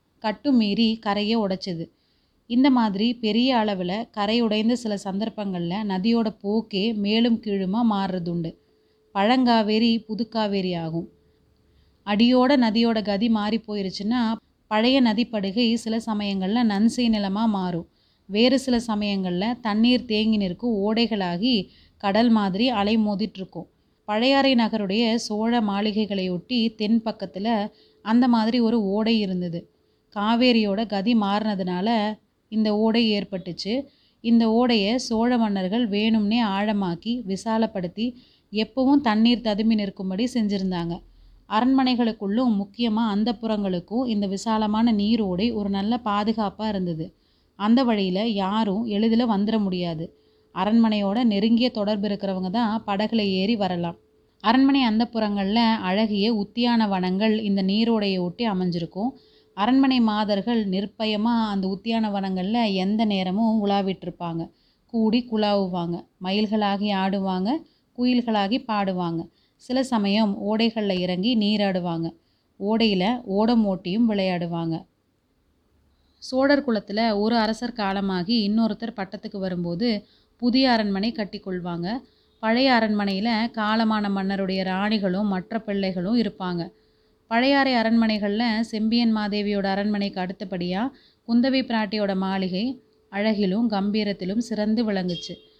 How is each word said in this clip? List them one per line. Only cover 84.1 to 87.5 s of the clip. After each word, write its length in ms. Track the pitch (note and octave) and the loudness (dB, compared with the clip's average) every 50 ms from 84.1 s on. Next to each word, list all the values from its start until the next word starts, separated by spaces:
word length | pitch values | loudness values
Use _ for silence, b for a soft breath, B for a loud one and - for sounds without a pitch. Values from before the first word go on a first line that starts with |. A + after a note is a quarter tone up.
| G3 G3 F#3+ G3 G3 F#3+ G3 F#3+ F#3+ F#3+ | -2 -2 -2 -2 -2 -2 -2 -2 -2 -2
ராணிகளும் 600 | F#3 F#3 F#3 F#3+ G3+ G#3+ A3 G#3 G3+ F#3 F3+ G3 G#3+ | -2 -2 -2 -2 0 0 0 0 0 0 0 0 0
மற்ற 360 | G3+ F#3+ F#3 F3 - A3 G#3+ | 0 -2 -2 -4 -6 -8 -8
பிள்ளைகளும் 560 | - G#3 G3 G3 G3 F#3+ F3 F#3 F3 G3+ A#3+ | -6 -4 -4 -2 -2 -2 -2 -2 -2 0 0
இருப்பாங்க. 560 | A#3+ G#3+ G3+ - - F#3 F3+ F3 E3+ E3 F3+ b b b b b b b b b b _ - | 0 0 -2 -4 -6 -6 -4 -4 -4 -6 -8 b b b b b b b b b b _ -4
பழையாறை 460 | A3+ A#3 B3+ C#4 | -2 0 2 2